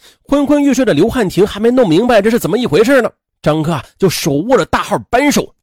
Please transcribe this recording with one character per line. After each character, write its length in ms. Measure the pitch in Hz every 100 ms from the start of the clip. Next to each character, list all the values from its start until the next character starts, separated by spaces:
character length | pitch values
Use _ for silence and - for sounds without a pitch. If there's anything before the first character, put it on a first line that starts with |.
| _ _
昏 220 | - 285
昏 180 | 285 294
欲 120 | 285
睡 100 | 254
的 80 | 240
刘 160 | 147 214
汉 180 | 254 196
廷 200 | 165 202
还 140 | 202
没 100 | 226
弄 180 | 254 226
明 180 | 156 247
白 140 | 233
这 80 | 202
是 100 | 226
怎 120 | 156
么 80 | 208
一 80 | 226
回 160 | 147
事 160 | 220 277
呢， 100 | 214 - _ _
张 220 | - 156
克 100 | 156
啊， 140 | 156 - -
就 140 | 190
手 220 | - -
握 260 | 143 208 254
着 80 | 240
大 160 | 233
号 160 | 170 180 107
扳 220 | 240 294
手 240 | 208 - _